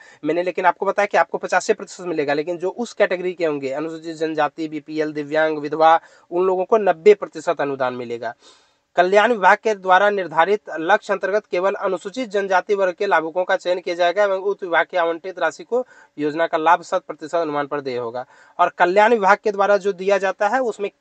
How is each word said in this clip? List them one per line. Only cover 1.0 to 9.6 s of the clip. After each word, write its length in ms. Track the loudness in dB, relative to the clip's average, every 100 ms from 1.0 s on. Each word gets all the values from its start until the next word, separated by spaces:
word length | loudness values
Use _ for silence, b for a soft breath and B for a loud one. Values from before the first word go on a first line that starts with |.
| -2
कि 120 | 0
आपको 200 | -2 -4
पचासी 360 | -4 -4 -2
प्रतिशत 280 | -4 -6 -12
मिलेगा, 320 | -6 -4 -2
लेकिन 240 | -4 -4 -6
जो 120 | -6
उस 240 | -8 -10
कैटेगरी 400 | -2 -2 -2 -6
के 120 | -4 -4
होंगे, 260 | -4 -6
अनुसूचित 440 | -6 -8 -10 -12 -6
जनजाति, 520 | -4 -2 -2 -4 -10
बीपीएल, 460 | -10 -8 -6 -4
दिव्यांग, 440 | -6 -4 0 0 -2
विधवा, 420 | -6 4 6 6 b b b
उन 140 | -2 0
लोगों 200 | 0 2
को 120 | 2
नब्बे 360 | 4 4 6
प्रतिशत 480 | 4 0 -6 -6 -4
अनुदान 320 | -4 -2 -4
मिलेगा। 400 | -4 -8 -8 -10 -12 b b b b _ 0
कल्याण 360 | 4 4 4
विभाग 260 | 4 4 4